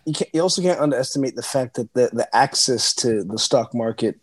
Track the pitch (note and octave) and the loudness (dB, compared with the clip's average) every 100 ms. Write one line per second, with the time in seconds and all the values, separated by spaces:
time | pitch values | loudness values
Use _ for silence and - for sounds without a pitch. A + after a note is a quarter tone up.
0 | D#3 D3 G3 D#3+ F3+ F#3+ F3+ D3 D3 B2+ | -4 -4 -2 0 0 2 0 2 2 0
1 | C3 C#3+ C3 A2 - C3+ B2 - A2+ B2 | -2 -2 -4 -4 -4 -2 -2 -6 -2 2
2 | A#2+ A2+ - A2 C#3 - - A#2 - - | 2 2 0 2 2 2 0 0 0 0
3 | B2 G#2+ F#2 G#2+ - C3+ A2 A#2+ A2+ - | 0 0 -2 -4 2 2 2 -2 -4 -2
4 | A2 - | -2 -4